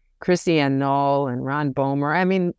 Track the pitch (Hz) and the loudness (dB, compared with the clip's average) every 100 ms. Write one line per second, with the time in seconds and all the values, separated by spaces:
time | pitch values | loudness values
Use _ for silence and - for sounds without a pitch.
0 | _ _ - 180 185 160 139 135 139 139 | _ _ 0 0 2 2 2 0 0 0
1 | 139 139 139 123 135 147 147 131 139 143 | 2 0 0 -4 -4 -2 -2 -2 0 0
2 | 143 165 185 190 175 | 0 0 2 0 -2